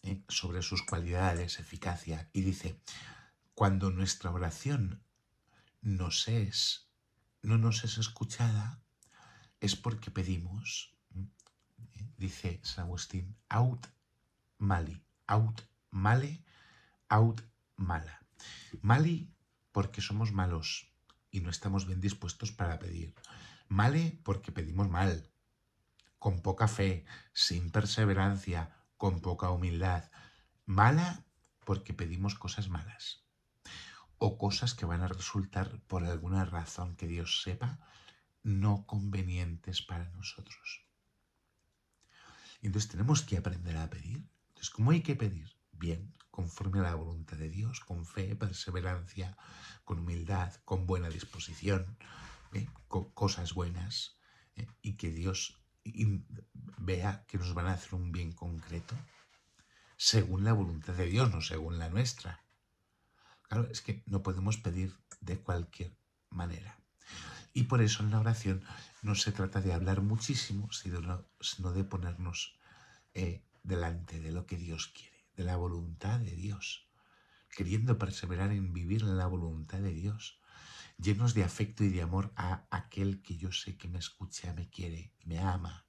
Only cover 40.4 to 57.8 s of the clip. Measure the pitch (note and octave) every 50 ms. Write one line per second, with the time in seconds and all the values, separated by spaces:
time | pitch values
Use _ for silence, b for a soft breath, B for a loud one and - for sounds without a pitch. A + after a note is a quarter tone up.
40.4 | G#2 - - - - - - - _ _ _ _ _ _ _ _ _ _ _ _
41.4 | _ _ _ _ _ _ _ _ _ _ _ _ _ B B B B B B B
42.4 | B B B B - F#2+ F2+ G#2+ - - - F2 A2 C3+ D3+ D#3 - - G2+ E2+
43.4 | - G#2 F2+ F2 F2 F2 D#2+ D#2+ E2 - - D#2+ D2 E2+ A2+ D3+ - - _ _
44.4 | _ _ _ - - - - - A2 C#3 E3 E3 - D3+ C3+ - A#2 G2+ F2+ D#2+
45.4 | D2+ - - _ _ _ - D#2+ E2 E2+ E2 F2+ G2 - - - - _ - -
46.4 | F2+ E2 - - F#2+ F#2+ F#2 G2 F#2 F2 E2 D#2 E2 E2 E2 E2 D#2+ - D#2+ D2+
47.4 | D#2+ D#2+ E2+ G2+ A2 A#2+ B2+ - - - F2+ E2+ E2 - - G2 F#2 G2 G#2 -
48.4 | A2 F#2+ F2+ - - F#2+ F2+ F2+ F2 F#2 F2+ F2 F2 F2+ - F#2+ F#2 F#2+ G2 B
49.4 | B B B B B B B B B - - E2+ E2+ F2 E2+ E2+ E2 E2+ G2 F#2
50.4 | F2+ F2 - - - - F#2+ F#2 F2+ F2+ F#2 F2+ E2+ E2 D#2 - - - - -
51.4 | - - E2 - F2 G2+ G2 F#2 F#2 F#2+ A2 - B B B B B B B B
52.4 | B B - G2+ A#2 - - - - - - F#2+ G2 - - - G#2 F#2+ - -
53.4 | F2 E2 F2 F#2 F2 E2+ F2+ F2 F2+ G#2+ - - - - - b b b b b
54.4 | b b b - A2+ - - _ - G#2+ F#2+ - - E2 D#2+ E2 F2 F#2+ F#2+ -
55.4 | - - - - _ _ _ _ - A2 A2+ A2 A2 G#2 G2 E2 - - - -
56.4 | - _ - - - - - - F#2 F#2 F#2 F2+ F#2 G2+ G2 - - - - F#2
57.4 | F2 F2+ F2 F2 F2 F#2+ F#2 F2